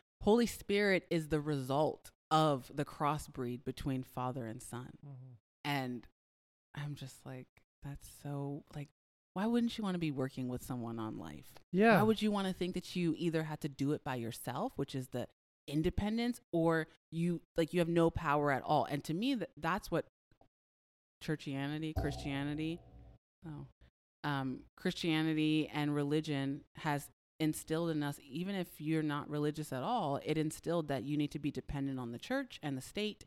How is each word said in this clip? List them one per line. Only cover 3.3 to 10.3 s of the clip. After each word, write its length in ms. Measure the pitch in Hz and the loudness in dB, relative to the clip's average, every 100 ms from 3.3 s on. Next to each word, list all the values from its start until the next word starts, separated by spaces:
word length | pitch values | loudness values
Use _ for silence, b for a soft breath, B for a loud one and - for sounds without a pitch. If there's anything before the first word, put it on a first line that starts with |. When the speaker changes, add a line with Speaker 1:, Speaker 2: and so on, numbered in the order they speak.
| - 123 123 | -6 -4 -4
Speaker 1:
between 400 | - - 147 131 | -6 -4 -2 -2
Father 420 | 127 - 127 127 113 | -4 -4 -4 -4 -6
and 160 | 110 | -8
Son. 300 | - 120 127 - 143 | -10 -10 -10 -16 -16
Speaker 2:
Mm-hmm. 280 | 131 131 123 _ _ 147 | -16 -16 -20 _ _ -2
Speaker 1:
And 400 | 139 127 123 - _ _ _ _ _ _ 147 | -2 -2 -6 -10 _ _ _ _ _ _ -8
I'm 200 | 147 139 | -6 -6
just 300 | 135 - 135 | -10 -14 -14
like, 220 | 131 123 _ _ _ | -14 -14 _ _ _
that's 240 | 139 143 - - | -12 -12 -14 -12
so, 420 | 147 143 143 143 - 147 | -6 -4 -4 -6 -10 -12
like, 140 | 139 _ _ _ _ | -12 _ _ _ _
why 120 | 180 220 | -2 2
wouldn't 320 | 240 240 - | 4 2 -2
you 60 | |
wanna 160 | 208 180 | -2 0
be 120 | 160 | 0
working 360 | 139 131 | 0 -2